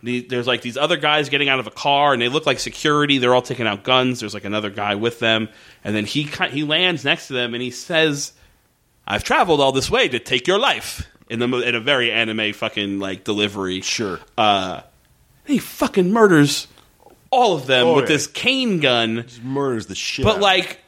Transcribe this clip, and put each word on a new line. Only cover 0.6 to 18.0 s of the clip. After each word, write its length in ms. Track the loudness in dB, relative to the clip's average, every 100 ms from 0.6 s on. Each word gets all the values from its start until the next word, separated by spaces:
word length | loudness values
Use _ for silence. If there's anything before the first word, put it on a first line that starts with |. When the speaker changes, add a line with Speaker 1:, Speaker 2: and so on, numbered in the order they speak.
Speaker 1:
these 160 | -2 -2
other 200 | 0 0
guys 320 | 2 2 2
getting 200 | 0 2
out 100 | 0
of 60 | -2
a 40 |
car, 420 | -6 0 2 4
and 80 | 2
they 60 | 2
look 160 | 0 0
like 140 | -2
security. 580 | -4 -4 0 2 2 2
They're 160 | 4
all 80 | 4
taking 240 | 2 -4 -2
out 180 | -4
guns. 360 | 0 2 2 -2
There's, 140 | -8 -10
like, 100 | -6
another 240 | -4 -4
guy 260 | -6 -4 -2
with 240 | -2 0
them, 300 | 0 0 -2 -10 -20 -14
and 120 | -6 -4
then 100 | -2
he 200 | -4 -4
ki-, 240 | -4 -4
he 140 | -4
lands 400 | -2 0 0 0
next 240 | -2 -4 -4
to 60 |
them, 200 | -4 -4 -4
and 80 |
he 80 | -8
says, 640 | -10 -4 0 2 0 -8 _ _ _ _ _ _ _ -6
"I've 160 | -6
traveled 380 | 0 0 2 4
all 100 | 4
this 180 | 2 0
way 180 | 0 0
to 100 | -2
take 260 | -2 -2 0
your 120 | 0
life," 480 | 2 -2 -6 -12 -16 _ _
in 120 | -4
the 80 | -2
mo-, 120 | 0
in 120 | -2
a 60 | -2
very 320 | 0 0 2
anime 420 | 0 -2 -2 -4
fucking, 460 | -4 -6 -4 -4 -4
like, 240 | -6 -8
delivery. 580 | -6 -2 -2 -2 -4 -4
Speaker 2:
Sure. 380 | -6 -4 -4 -6 -10 0
Speaker 1:
Uh, 440 | 2 2 0 -8 -14 _ _ _ _ _ -2
he 100 | -2
fucking 540 | -2 -4 -2 2 2
murders 560 | 6 6 8 6 2 -8 _ _ _ -20 _ _
all 240 | 2 4 2
of 100 | 2
them 220 | 4 6
Speaker 2:
Oh, 80 |
Speaker 1:
with 80 | 4